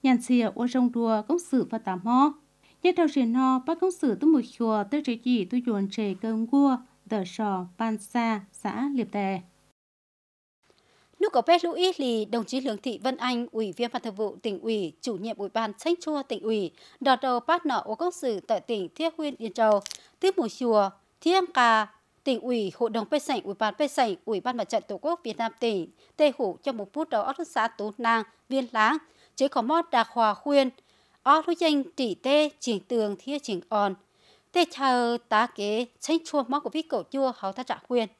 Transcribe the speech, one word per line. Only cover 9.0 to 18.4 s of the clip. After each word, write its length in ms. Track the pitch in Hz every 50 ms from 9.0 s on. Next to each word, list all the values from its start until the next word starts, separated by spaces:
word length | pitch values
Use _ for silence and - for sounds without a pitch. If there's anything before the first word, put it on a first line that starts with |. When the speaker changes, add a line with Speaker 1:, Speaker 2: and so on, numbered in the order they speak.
| 214 -
Speaker 1:
Tè. 280 | - 208 202 190 196 175 180 _ _ _ _ _ _ _ _ _ _ _ _ _ _ _ _ _ _ _ _ _ _ _ _ _ _ _ _ _ _ _ _ _ _ _
Speaker 2:
Nước 120 | 359 427
có 100 | - 254 226
bếp 140 | - 339 349 339
lưu 80 | 339
ý 200 | 330 339 359 370 349
lì, 280 | - 277 247 233 220 214
đồng 200 | 208 226 233 214
chí 160 | - 247 262
Lương 180 | 262 269 214 202
Thị 220 | - 262 220 -
Vân 140 | 208 262 262
Anh, 300 | - 233 254 247 233 240 -
Ủy 200 | - 220 220 202 170
viên 140 | - 233 233
Ban 100 | - 240
Thường 120 | - 226 196
vụ 220 | 196 220 202 - 185
Tỉnh 180 | - 233 202 -
ủy, 320 | - 226 226 208 190 160 - _
Chủ 160 | - 254 220
nhiệm 200 | 175 196 226 220
Ủy 120 | - 202 185
ban 240 | _ 220 226 214 202 -
Thanh 140 | - 320 349 349
Chua 220 | - 320 302 285
Tỉnh 200 | 269 _ 240 190
ủy, 280 | 185 220 226 214 190 160 _ _ - - - _
đò 160 | 262 269 262 247
đầu 180 | - 262 247 240
bác 260 | 233 - 330 349 339
nọ 100 | 302 254
ô 180 | 202 - 208 214
công 180 | - 330 359
sự 280 | 349 - - 254 220 190